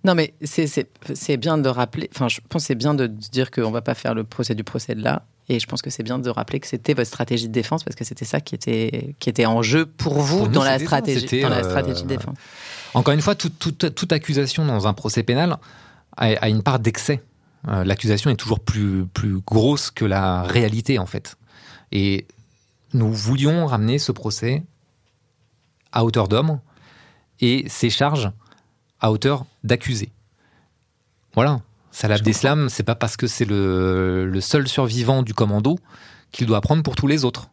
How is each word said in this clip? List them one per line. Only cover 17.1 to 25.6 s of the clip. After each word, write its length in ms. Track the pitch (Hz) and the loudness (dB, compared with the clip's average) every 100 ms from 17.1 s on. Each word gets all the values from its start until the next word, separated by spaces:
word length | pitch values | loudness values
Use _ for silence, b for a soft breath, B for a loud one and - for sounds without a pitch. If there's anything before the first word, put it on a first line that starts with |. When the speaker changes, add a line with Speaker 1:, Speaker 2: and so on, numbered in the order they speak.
| 143 - _ _ _ 151 | -4 -6 _ _ _ -4
Speaker 2:
Euh, 160 | 98 | -2
l'accusation 460 | 92 98 110 104 147 | 0 0 2 2 2
est 60 | 117 | -2
toujours 240 | - 110 | -2 -2
plus, 440 | - 107 101 95 92 | -2 0 0 0 -2
plus 260 | - 104 95 95 | -2 -2 -2 2
grosse 440 | 110 120 143 - | 4 4 2 -2
que 160 | - 110 | -2 0
la 360 | 98 95 90 | 2 2 0
réalité, 540 | 90 123 110 110 110 127 | 0 2 2 0 0 0
en 80 | 95 | -2
fait. 300 | - - - B B B B B | -8 -10 -20 B B B B B
Et 340 | 98 98 98 - _ _ _ _ _ _ | 0 0 0 -6 _ _ _ _ _ _
nous 180 | 127 110 | 0 2
voulions 540 | 110 104 135 139 170 156 | 0 0 2 2 2 2
ramener 320 | 117 110 139 | 2 2 0
ce 140 | - | -2
procès 500 | - 110 - 117 139 175 _ _ _ _ _ _ _ _ _ | -4 -4 -4 -2 -2 -4 _ _ _ _ _ _ _ _ _